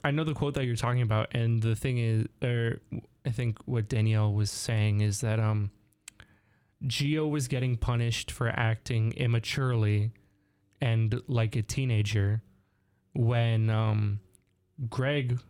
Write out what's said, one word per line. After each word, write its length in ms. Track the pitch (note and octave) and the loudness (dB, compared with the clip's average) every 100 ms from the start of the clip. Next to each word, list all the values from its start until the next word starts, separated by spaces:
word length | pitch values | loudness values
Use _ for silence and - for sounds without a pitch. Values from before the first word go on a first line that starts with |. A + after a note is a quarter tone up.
I 80 | C#3+ | 0
know 120 | D3 | 0
the 100 | D#3+ | -2
quote 200 | D3 C#3+ C#3 | -2 -2 -2
that 100 | B2+ | -2
you're 100 | A#2 | -2
talking 260 | A#2+ B2 | 0 0
about, 320 | A2+ G#2+ - | 2 0 0
and 280 | A#2+ A#2 A2+ | 0 0 2
the 140 | A2+ A2 | 2 0
thing 220 | C3+ B2 | 0 0
is, 280 | A2+ A2 - - | 2 2 0 -2
or 380 | B2 A#2+ A#2 - - - - _ C3+ | -2 0 -2 -4 -8 -10 -10 _ -6
I 40 | |
think 260 | A2 A#2+ G#2+ - | -2 -2 -4 -4
what 220 | A#2+ G#2+ | -2 0
Danielle 460 | A2+ G#2+ A2 G#2+ | 0 2 4 2
was 180 | G#2 G#2 | 2 -2
saying 500 | - - A2 G#2+ G#2 | -4 -2 0 2 2
is 200 | G#2 G2+ | 2 0
that, 180 | A2 A2 | 0 0
um, 320 | A2 G#2+ G2+ - _ _ - - - _ _ _ _ _ C3 | 2 0 -2 -8 _ _ -20 -20 -20 _ _ _ _ _ -6
Gio 440 | - C#3+ D#3 D3+ | -2 0 0 0
was 180 | D3 B2 | -2 -2
getting 300 | B2+ B2+ A#2 | -2 -2 0
punished 540 | - A#2+ A#2 A2+ - | 0 0 0 -2 -6
for 180 | - A#2 | -4 -2
acting 640 | - A2+ A2+ - A2+ A2+ | 0 0 -2 -2 0 0
immaturely 1000 | - A#2+ A#2 - - C3 A#2 G#2 G#2 A2 - _ _ _ _ _ _ | 0 0 0 0 -2 0 2 2 2 0 -6 _ _ _ _ _ _
and 420 | B2 A2+ A2 A#2 - | 0 2 2 -2 -2
like 280 | A#2+ A2+ A#2 | 0 0 -2
a 60 | |
teenager 800 | G#2 - B2+ G#2+ G2+ G#2+ G2+ A2 - _ _ _ _ _ _ | -4 -4 0 0 2 2 2 0 -4 _ _ _ _ _ _
when, 560 | - A#2 A#2+ A#2 A2+ A2 | -2 2 2 2 2 2
um, 500 | A2 A2 G#2+ G#2 G2+ - _ _ _ _ - A#2+ | 2 2 2 0 -2 -8 _ _ _ _ -10 -6
Greg 500 | B2+ C3 D3 B2+ B2 - | -2 0 0 0 -4 -6